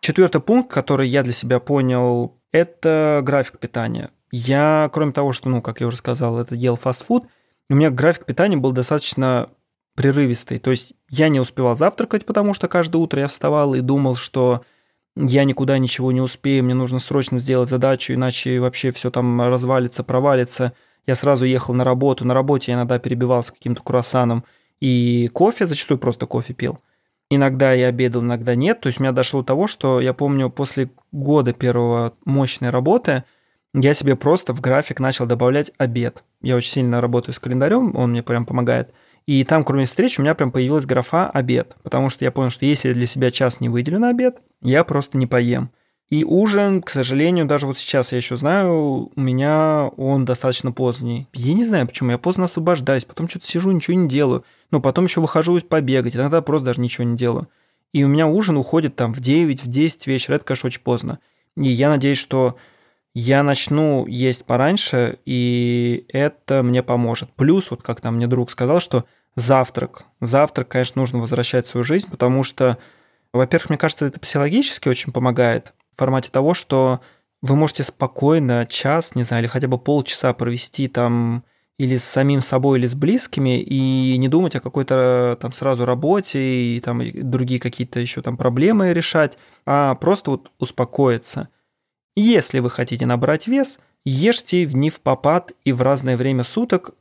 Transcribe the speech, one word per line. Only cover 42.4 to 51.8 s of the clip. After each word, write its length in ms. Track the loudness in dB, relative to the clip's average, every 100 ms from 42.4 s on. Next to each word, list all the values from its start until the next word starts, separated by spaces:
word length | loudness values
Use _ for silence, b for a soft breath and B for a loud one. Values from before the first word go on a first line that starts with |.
| -4
что 160 | 0 0
если 220 | 0 0
я 60 |
для 120 | 0 -2
себя 240 | 0 -2
час 300 | 2 -2 0
не 80 | -4
выделю 320 | -2 -2 0
на 80 | 0
обед, 300 | 2 0 -2 _ _
я 200 | 0 2
просто 360 | 2 0 -2 -2
не 80 | 0
поем. 440 | 2 2 0 -4 _ _ _ _
И 160 | -2
ужин, 580 | 2 2 4 2 2 0
к 80 | -2
сожалению, 540 | -4 -2 0 2 2
даже 240 | 0 0 -2
вот 100 | -6
сейчас 320 | -2 -2 0
я 60 | -4
еще 180 | -4
знаю, 800 | -4 0 0 2 0 0 -2 -6
у 60 | -4
меня 680 | -2 0 2 2 2 2 -2 -2
он 280 | 0 0
достаточно 480 | 0 -2 -2 -2 -4
поздний. 560 | -2 -2 -2 -6 -8 -10
Я 220 | -6 0
не 100 | 0
знаю, 220 | 2 0